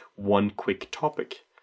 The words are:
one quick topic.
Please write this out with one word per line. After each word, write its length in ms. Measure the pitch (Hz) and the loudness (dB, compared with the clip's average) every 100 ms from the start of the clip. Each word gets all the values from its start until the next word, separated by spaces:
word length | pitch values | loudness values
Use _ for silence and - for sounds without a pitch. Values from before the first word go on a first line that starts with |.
| - - | -20 -6
one 340 | 101 196 104 | 2 4 2
quick 360 | - - 95 - | 0 -4 -4 -6
topic. 500 | - 151 - - - _ _ | -4 -4 -4 -8 -10 _ _